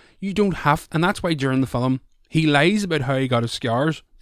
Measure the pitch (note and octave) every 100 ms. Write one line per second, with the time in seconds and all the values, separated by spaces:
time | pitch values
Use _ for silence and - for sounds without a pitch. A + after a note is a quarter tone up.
0 | _ _ F#3+ F#3+ G3+ E3 D3+ D#3 - D#3+
1 | F3 G#3 F3+ D#3 C3+ C3 B2+ A#2+ B2+ C3
2 | - _ _ D#3 D#3 C#3+ E3 G#3 G3 D#3+
3 | B2+ C3+ C3 A#2+ A#2 - A#2+ A#2 D#3 D3+
4 | - -